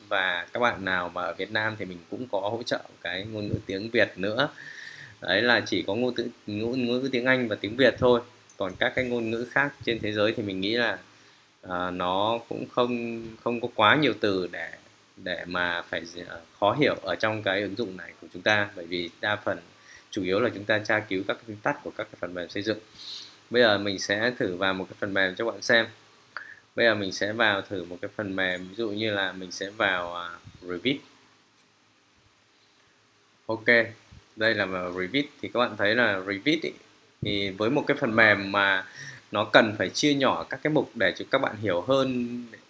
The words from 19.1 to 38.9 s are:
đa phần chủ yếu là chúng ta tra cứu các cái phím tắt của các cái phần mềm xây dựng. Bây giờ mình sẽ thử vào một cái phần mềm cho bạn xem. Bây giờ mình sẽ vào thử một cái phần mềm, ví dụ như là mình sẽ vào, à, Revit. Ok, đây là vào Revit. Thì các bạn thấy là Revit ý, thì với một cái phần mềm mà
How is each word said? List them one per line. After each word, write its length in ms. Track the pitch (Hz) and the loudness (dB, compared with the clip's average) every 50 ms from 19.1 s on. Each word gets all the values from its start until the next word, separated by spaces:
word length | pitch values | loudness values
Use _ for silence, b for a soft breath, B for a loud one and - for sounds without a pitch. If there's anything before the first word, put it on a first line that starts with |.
| - - | -8 -4
đa 140 | 110 104 104 | -4 -2 -2
phần 240 | 101 - 110 92 87 - - - B B B B B B B | -2 -2 -4 -4 -4 -8 -18 -20 B B B B B B B
chủ 120 | - 107 92 | -6 -4 -2
yếu 160 | 90 95 107 | 0 2 2
là 100 | 123 110 - | 2 0 -2
chúng 120 | 95 101 | -2 -2
ta 140 | 101 110 104 | 0 0 0
tra 200 | 104 - 110 107 | 2 0 0 0
cứu 240 | 107 - 95 92 95 | 0 -2 -4 -4 -2
các 60 | - 123 | -4 -6
cái 100 | - - | -6 -8
phím 100 | 113 107 | -14 -10
tắt 220 | 107 - 143 143 - - | -4 -2 -2 -2 -4 -6
của 80 | 85 - | -12 -8
các 60 | - 110 | -10 -10
cái 140 | - - - | -10 -10 -10
phần 140 | - 87 90 | -10 -8 -8
mềm 160 | 87 87 82 | -8 -10 -8
xây 140 | - 104 98 | -8 -6 -4
dựng. 160 | 110 107 - - - B B B B B B B B B B B - | -4 -4 -4 -6 -18 B B B B B B B B B B B 0
Bây 140 | 117 120 120 | 4 6 6
giờ 140 | 110 101 | 6 6
mình 220 | 98 101 104 95 92 | 4 2 -2 -4 -2
sẽ 320 | - - 101 104 110 123 123 - | -2 -2 0 2 0 0 0 0
thử 160 | 127 95 90 | -2 -2 0
vào 180 | 90 98 95 95 | 0 0 0 0
một 120 | 95 92 - | -2 -4 -8
cái 60 | - - | -8 -8
phần 140 | 107 101 95 | -6 -2 0
mềm 220 | 98 95 92 92 | 2 2 2 0
cho 100 | 92 113 | -2 -4
bạn 160 | 113 101 101 | -4 -4 -2
xem. 240 | - - 120 113 110 110 - - - - - - _ _ - B B B B B B _ - | 2 4 4 4 4 2 -6 -16 -20 -20 -20 -20 _ _ -14 B B B B B B _ 0
Bây 100 | 117 117 | 2 4
giờ 100 | 117 107 | 4 4
mình 160 | 104 101 92 | 4 0 -4
sẽ 220 | 90 - 104 104 110 | -4 -2 -2 -2 2
vào 280 | 117 113 107 101 98 | 2 4 4 4 2
thử 220 | 95 - 104 92 85 | -2 -4 -6 -6 -6
một 140 | 87 87 87 | -8 -10 -10
cái 80 | - 101 - | -10 -10 -6
phần 200 | - 107 98 95 | -6 -6 -4 -2
mềm, 320 | 95 92 92 90 90 92 | -2 0 0 -2 -2 -6
ví 80 | 92 98 | -10 -6
dụ 140 | 110 117 104 | -6 -4 -4
như 240 | 101 104 113 110 101 | -2 -2 -2 -2 0
là 180 | 98 95 92 | 0 -2 -2
mình 200 | 92 95 92 87 | -4 -8 -10 -10
sẽ 180 | - - 95 98 | -8 -8 -8 -6
vào, 460 | 107 110 107 98 92 90 87 87 87 | -2 0 0 2 2 0 -2 -4 -6
à, 140 | 87 87 85 85 87 - - - - | -8 -8 -10 -10 -14 -18 -20 -20 -14
Revit. 360 | 90 90 90 85 90 127 147 151 - - - _ _ _ _ _ _ _ _ _ _ _ _ _ _ _ _ _ _ _ _ _ _ _ _ _ _ _ _ _ _ _ _ _ _ _ _ _ _ _ _ _ _ _ _ _ _ | -10 -8 -6 -4 -2 -2 -2 -4 -6 -16 -20 _ _ _ _ _ _ _ _ _ _ _ _ _ _ _ _ _ _ _ _ _ _ _ _ _ _ _ _ _ _ _ _ _ _ _ _ _ _ _ _ _ _ _ _ _ _
Ok, 200 | - 113 110 110 123 120 117 110 107 110 - - - - - - _ - | -6 -6 -2 4 4 6 6 4 2 -2 -16 -20 -20 -20 -20 -20 _ -6
đây 200 | 110 110 113 110 | 0 2 2 2
là 100 | 104 98 | 2 0
vào 280 | 95 95 92 90 90 87 | 0 -2 -4 -4 -4 -4
Revit. 320 | 92 92 92 113 139 147 - - - | -4 -4 -2 0 -2 -2 -2 -8 -12
Thì 80 | - 95 - | -10 -4 0
các 60 | 117 | 0
bạn 180 | 123 107 104 | 0 0 0
thấy 180 | 101 104 101 110 | 0 2 2 4
là 240 | 123 120 110 101 95 92 | 4 4 4 2 0 -2
Revit 340 | 98 101 98 101 147 165 160 | -4 -4 -2 0 0 0 0
ý, 100 | - - - - - - _ _ _ _ _ - | -2 -6 -8 -10 -18 -20 _ _ _ _ _ -8
thì 280 | - 104 101 101 101 98 | -4 -4 -2 -2 -2 -2
với 200 | 92 95 107 117 | -2 0 0 0
một 140 | 143 143 127 | 0 0 0
cái 100 | - 139 139 | 0 0 0
phần 160 | 143 117 107 | 0 2 6
mềm 360 | 113 110 107 104 98 98 98 | 6 8 8 8 6 2 0
mà 340 | 101 101 98 98 95 95 95 B | 2 4 4 4 4 2 0 B